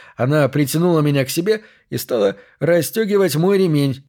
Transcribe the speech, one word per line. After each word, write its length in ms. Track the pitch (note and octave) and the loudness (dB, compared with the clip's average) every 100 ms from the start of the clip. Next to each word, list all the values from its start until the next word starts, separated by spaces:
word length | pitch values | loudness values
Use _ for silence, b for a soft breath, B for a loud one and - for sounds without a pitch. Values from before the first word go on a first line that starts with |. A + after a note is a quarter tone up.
| B - | B -6
Она 320 | B2+ D3+ C3+ | 0 2 2
притянула 520 | D3+ C#3 D#3 F3 E3 | 0 -2 0 2 2
меня 260 | D3 C#3 C3 | 2 0 -2
к 40 | |
себе 340 | - F#3 G#3+ B B _ | -2 -2 -2 B B _
и 80 | A#2+ | -10
стала 400 | - B2 G2+ G2 B B | -4 0 0 -2 B B
расстегивать 760 | D3 E3+ - G#3+ A3 G3+ F#3+ D3 | 0 0 0 -2 0 0 0 0
мой 220 | F3+ G3+ | 0 2
ремень, 500 | F#3 D3 C#3 B2+ | 2 2 0 -4